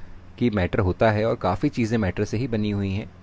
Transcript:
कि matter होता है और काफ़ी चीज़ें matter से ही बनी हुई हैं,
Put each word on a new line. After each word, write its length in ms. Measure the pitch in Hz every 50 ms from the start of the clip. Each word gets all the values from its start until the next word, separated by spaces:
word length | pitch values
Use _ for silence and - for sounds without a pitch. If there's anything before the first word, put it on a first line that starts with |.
| - - - - - - - -
कि 120 | 120 120
matter 280 | 104 98 90 87 - 107
होता 320 | 101 90 87 - 120 110
है 160 | 104 104 107
और 100 | 117 120
काफ़ी 320 | - - 95 92 98 - 147
चीज़ें 300 | - 127 117 104 117 113
matter 260 | 110 110 98 - 104
से 120 | 101 -
ही 120 | 104 131 135
बनी 220 | 117 107 104 104
हुई 220 | 101 101 98 98 95
हैं, 180 | 101 - - - -